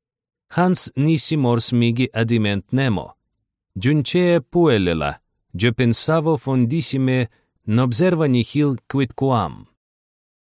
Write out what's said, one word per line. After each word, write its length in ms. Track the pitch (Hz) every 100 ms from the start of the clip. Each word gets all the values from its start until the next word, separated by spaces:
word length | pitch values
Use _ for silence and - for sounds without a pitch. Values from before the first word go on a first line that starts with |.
| _ _ _ _ _ -
Hans 340 | 185 180 - -
nisi 400 | 147 160 - 156
mors 360 | 123 120 -
mihi 360 | 120 117 117 127 110
adiment 580 | 113 117 104 98 -
nemo. 400 | 127 135 95 64 - _ _ _ _ _ -
Giuncea 680 | 117 151 135 180 180 170
puellela, 760 | - 175 165 113 90 82 73 73 _ _ _
je 180 | 90 117
pensavo 680 | 117 123 117 - 160 156 156
fondissime, 920 | - 131 117 165 - 135 131 127 120 _ _ _ -
n'observa 600 | 110 131 113 180 170 151
nihil 520 | 123 113 147 147 127 -
quid 240 | 135 131 -
quam». 520 | 135 120 87 52 - _ _ _ _ _ _ _